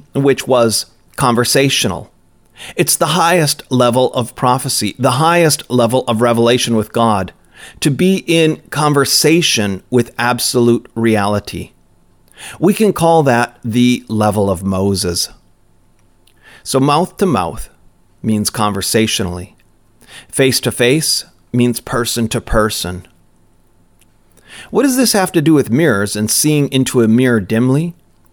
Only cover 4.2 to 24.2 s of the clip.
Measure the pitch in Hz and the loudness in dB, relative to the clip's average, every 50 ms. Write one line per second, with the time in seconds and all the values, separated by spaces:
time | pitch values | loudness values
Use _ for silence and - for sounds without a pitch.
4.2 | 120 - - - - 127 123 131 - 139 - - 110 101 - - 123 131 120 127 | -6 -6 -6 -2 0 0 0 0 -2 -4 -6 -4 -4 -6 -6 -2 -2 -2 0 2
5.2 | 160 165 170 175 170 156 143 - - - 120 123 120 113 123 131 - - 117 107 | 2 2 2 4 2 2 0 -2 -6 -2 0 2 2 2 2 0 0 0 -2 0
6.2 | 120 120 120 113 117 117 123 123 - - 117 110 104 - - 117 117 117 107 98 | 2 2 2 2 4 2 2 2 0 0 -2 -2 -2 -2 -2 0 2 2 2 0
7.2 | 95 90 - _ _ _ _ - - - - - - 160 139 123 175 185 190 190 | -2 -6 -10 _ _ _ _ -20 -20 -20 -10 -4 -2 -2 0 2 2 2 0 0
8.2 | - - 165 165 160 156 156 147 - - - 143 151 151 147 143 139 135 - - | -2 -2 0 2 2 0 0 -2 -8 -12 -6 -2 -2 0 2 2 0 0 0 0
9.2 | - 151 160 170 160 - - 120 104 101 98 92 - - - 123 117 - - - | 2 2 2 2 2 0 0 -2 -2 -2 -4 -6 -8 -2 0 0 0 0 -4 -4
10.2 | 117 120 123 120 - - - 127 120 120 117 117 - - - 113 113 117 110 107 | -2 -2 -2 -2 -2 -2 0 2 2 4 2 2 0 -6 -8 -2 0 0 0 0
11.2 | 101 101 104 104 - - - 87 87 - _ _ _ _ _ _ _ _ _ _ | 0 0 -2 -4 -4 -6 -12 -12 -12 -14 _ _ _ _ _ _ _ _ _ _
12.2 | _ _ _ - - - - - 147 185 214 - 220 208 - - 160 165 165 165 | _ _ _ -20 -20 -18 -10 -2 0 0 2 2 2 0 0 2 2 2 4 4
13.2 | 151 135 120 117 120 - - _ - 120 107 123 123 123 123 - - - 113 107 | 4 4 2 2 0 -2 -6 _ -8 -4 0 2 2 2 2 0 -2 -6 -4 0
14.2 | 107 107 98 107 101 98 95 85 92 98 95 92 98 101 101 92 - 90 85 - | 0 0 2 0 0 0 0 -2 -2 -4 -2 -2 0 0 0 -2 -2 -4 -4 -4
15.2 | - - - - _ _ _ _ _ _ _ _ _ _ _ _ _ _ _ _ | -6 -8 -10 -18 _ _ _ _ _ _ _ _ _ _ _ _ _ _ _ _
16.2 | _ _ _ _ _ - - - - - - 135 131 147 143 156 180 180 - - | _ _ _ _ _ -20 -20 -20 -10 -4 -2 0 2 2 2 0 0 -2 -4 -4
17.2 | 208 190 147 98 90 85 71 - - - _ _ _ - _ _ _ _ _ _ | -2 -2 0 -2 -2 -4 -6 -10 -14 -16 _ _ _ -20 _ _ _ _ _ _
18.2 | - 117 110 107 104 - - - 110 104 101 98 92 - - 113 110 110 - - | -4 -4 -2 -2 -2 -4 -4 -4 -4 -2 -2 -4 -4 -2 0 0 0 0 -2 -4
19.2 | 110 90 90 90 90 - _ _ _ _ _ _ _ _ _ _ _ - - - | -6 -6 -8 -10 -12 -14 _ _ _ _ _ _ _ _ _ _ _ -20 -20 -20
20.2 | - _ - - 135 131 123 - - 123 110 - 123 123 135 160 156 - - - | -20 _ -4 0 0 0 0 0 -4 -4 -2 0 0 2 2 0 0 -2 -4 -4
21.2 | - - _ _ _ _ - 123 120 120 117 - - - - 120 117 113 - 113 | -6 -10 _ _ _ _ -2 0 0 0 0 -4 -6 -6 -4 -4 -4 -4 -4 -4
22.2 | 113 110 - 120 - - - 113 107 110 110 - - 90 87 90 - - _ _ | -4 -2 -4 -6 -4 -2 0 0 0 0 -2 -4 -8 -8 -8 -10 -14 -18 _ _
23.2 | _ _ _ _ _ _ _ _ _ _ _ _ _ _ _ _ _ _ _ _ | _ _ _ _ _ _ _ _ _ _ _ _ _ _ _ _ _ _ _ _